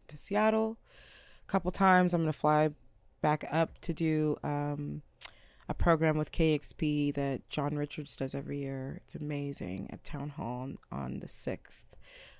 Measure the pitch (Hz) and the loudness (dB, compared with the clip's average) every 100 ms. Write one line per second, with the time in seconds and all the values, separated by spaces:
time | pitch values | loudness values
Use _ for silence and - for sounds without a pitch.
0 | - 147 - 208 220 220 220 226 _ - | -18 -12 -2 2 4 2 0 -4 _ -20
1 | - - - - - 190 170 - 190 180 | -20 -20 -20 -20 -2 0 0 4 6 8
2 | 180 170 156 - 151 151 156 151 - _ | 6 4 0 2 4 4 4 0 -14 _
3 | - _ 151 151 - 160 160 - - 160 | -20 _ 0 0 0 0 0 -2 -6 0
4 | 160 156 151 - 147 147 147 147 147 147 | 0 2 0 0 -2 -2 -2 -4 -6 -8
5 | - - - - - - - - 175 160 | -12 -10 -10 -10 -20 -12 -6 2 4 6
6 | 160 151 151 - 160 151 - - 151 147 | 4 2 0 2 4 2 -2 -2 0 2
7 | 143 143 139 135 - - 147 147 147 - | 0 0 -2 -4 -6 -4 -2 -2 -4 -6
8 | 143 - 135 139 139 143 139 135 131 - | -10 -6 -6 -6 -6 -6 -6 -6 -8 -10
9 | - 147 147 143 143 139 - 95 - - | -12 -10 -6 -6 -6 -6 -8 -8 -8 -10
10 | - 147 143 143 117 123 135 - - 135 | -8 -6 -6 -8 -8 -8 -8 -12 -10 -8
11 | 127 127 - - - - - - - - | -6 -8 -8 -8 -6 -8 -10 -16 -16 -20
12 | - - - | -20 -20 -20